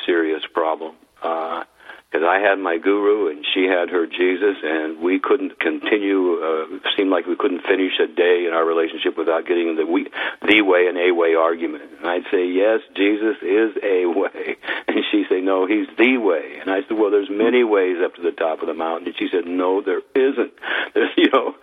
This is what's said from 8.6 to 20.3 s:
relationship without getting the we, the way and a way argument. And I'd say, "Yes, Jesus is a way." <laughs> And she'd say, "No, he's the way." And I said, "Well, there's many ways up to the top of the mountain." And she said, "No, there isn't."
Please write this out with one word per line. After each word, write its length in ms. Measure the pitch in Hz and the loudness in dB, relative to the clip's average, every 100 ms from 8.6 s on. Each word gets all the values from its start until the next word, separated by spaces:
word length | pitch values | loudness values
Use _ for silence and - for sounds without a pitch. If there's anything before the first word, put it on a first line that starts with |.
relationship 520 | 82 82 82 80 90 82 | 0 0 -2 -2 -4 -2
without 280 | 80 80 82 | -2 -2 0
getting 280 | 87 85 | -2 0
the 100 | 80 | -2
we, 220 | 80 92 - - - - - | 0 -2 -2 -8 -8 -4 4
the 160 | 107 | 4
way 240 | 98 90 90 | 6 4 4
and 100 | 87 | 2
a 140 | 90 | 2
way 240 | 85 82 | 4 4
argument. 480 | 82 82 85 82 73 - - | 4 2 0 -4 -8 -14 -10
And 100 | 85 | -4
I'd 160 | 87 - | -4 -2
say, 140 | 95 | 0
"Yes, 360 | 90 90 107 110 - | 0 2 2 2 -2
Jesus 420 | - 101 107 110 98 | 0 0 2 0 -2
is 340 | 82 104 113 95 | 0 2 2 -2
a 240 | 104 92 90 | 0 2 2
way." 500 | 85 87 - - - | 0 -2 -4 -8 -8
<laughs> 60 | - - - | -8 -6 -4
And 100 | 107 - | -4 0
she'd 160 | 107 95 | -2 0
say, 120 | 92 | 0
"No, 260 | 92 95 92 | 2 0 2
he's 220 | 107 95 - | 0 -2 0
the 220 | 120 131 | 2 2
way." 400 | 104 80 - - | 0 0 -4 -10
And 100 | 95 | -4
I 120 | 95 | -4
said, 140 | 95 110 | -2 0
"Well, 140 | 101 | 2
there's 180 | 101 98 | 2 0
many 360 | 101 113 123 | 0 2 4
ways 360 | 117 101 92 87 | 4 4 2 0
up 140 | 87 | -2
to 60 | - | -2
the 80 | 85 | -4
top 300 | - 82 78 | -2 -2 -2
of 60 | 82 | -6
the 60 | |
mountain." 340 | 80 82 82 87 | -4 -4 -4 -8
And 80 | - | -6
she 100 | 101 | -4
said, 180 | 90 | -2
"No, 360 | 85 90 90 95 | -2 -2 0 0
there 220 | 98 87 - | 0 -4 -2
isn't." 380 | 135 135 | 0 0